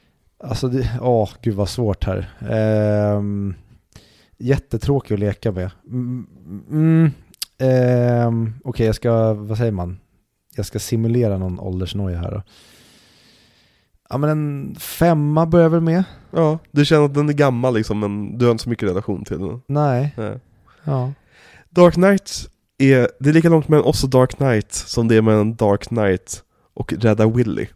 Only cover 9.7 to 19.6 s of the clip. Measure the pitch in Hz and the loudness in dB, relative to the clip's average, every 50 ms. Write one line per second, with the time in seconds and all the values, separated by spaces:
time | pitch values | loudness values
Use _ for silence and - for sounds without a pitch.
9.7 | 104 90 87 87 92 - _ _ _ _ _ _ _ _ _ _ - - 98 - | -2 -4 -6 -8 -10 -14 _ _ _ _ _ _ _ _ _ _ -10 -10 -10 -8
10.7 | - 104 - - 117 110 113 113 117 123 117 107 98 92 92 92 87 - 95 95 | -8 -10 -6 -4 -4 -2 0 0 0 0 0 0 -2 -2 -4 -6 -8 -8 -8 -8
11.7 | 92 92 95 85 - 101 98 92 87 85 82 - - 101 - _ _ _ _ _ | -6 -6 -6 -6 -6 -6 -6 -6 -6 -6 -6 -8 -8 -10 -12 _ _ _ _ _
12.7 | _ _ _ _ _ _ _ _ _ _ _ _ _ _ _ _ _ _ _ _ | _ _ _ _ _ _ _ _ _ _ _ _ _ _ _ _ _ _ _ _
13.7 | _ _ _ _ _ _ _ - - 135 147 151 151 151 151 147 143 139 139 - | _ _ _ _ _ _ _ -8 -4 -2 -2 0 0 -2 -4 -6 -6 -8 -10 -12
14.7 | - - - - - - 170 175 165 147 147 147 151 160 165 160 170 175 165 160 | -14 -14 -14 -12 -2 0 2 2 4 2 2 0 2 0 0 4 4 4 4 4
15.7 | 165 165 165 165 165 185 185 - - - - - - 165 160 151 156 160 - _ | 4 2 0 2 0 0 -2 -4 -8 -20 -18 -6 -2 0 0 0 0 -4 -8 _
16.7 | - 147 147 139 160 151 147 143 139 143 147 151 143 143 143 135 127 117 127 131 | 0 0 2 4 4 4 4 2 2 0 0 0 2 2 2 2 2 0 -2 0
17.7 | 120 110 110 - 104 104 104 101 101 104 101 - - 120 123 120 113 110 - 117 | 0 0 -2 -2 -4 -4 -4 -4 -4 -6 -8 -8 -4 0 2 2 2 0 -2 -6
18.7 | 117 - 110 95 90 98 - - 98 - - - 95 78 98 82 113 123 | -6 -4 -2 -2 -2 -2 -4 -4 -6 -8 -6 -10 -8 -8 -8 -8 -10 -10